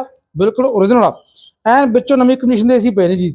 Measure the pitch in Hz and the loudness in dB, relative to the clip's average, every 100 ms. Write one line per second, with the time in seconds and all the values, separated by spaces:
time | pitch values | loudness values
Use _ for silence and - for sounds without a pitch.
0 | 262 _ _ 151 202 220 262 220 196 247 | -2 _ _ -4 -2 0 -2 0 0 2
1 | 180 - - - - _ 220 254 277 233 | 0 -2 -12 -20 -20 _ 0 0 2 0
2 | - 269 254 254 247 233 240 254 226 196 | 0 0 2 0 0 0 2 0 0 0
3 | 175 185 180 | 0 -2 -4